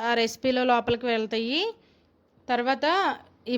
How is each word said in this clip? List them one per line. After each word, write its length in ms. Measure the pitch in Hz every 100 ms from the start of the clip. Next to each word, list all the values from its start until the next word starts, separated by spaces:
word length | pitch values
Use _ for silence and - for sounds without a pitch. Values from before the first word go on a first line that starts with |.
| 233
ఆ 20 | 233
రెసిపీలో 420 | 226 - 262 254 254
లోపలికి 360 | 240 233 233 247
వెళ్తాయి. 460 | 226 220 226 226 302 440 - _ _ _ _ _ _ -
తర్వాత 340 | 240 247 269 294 370 339 247 - _
ఈ 20 | -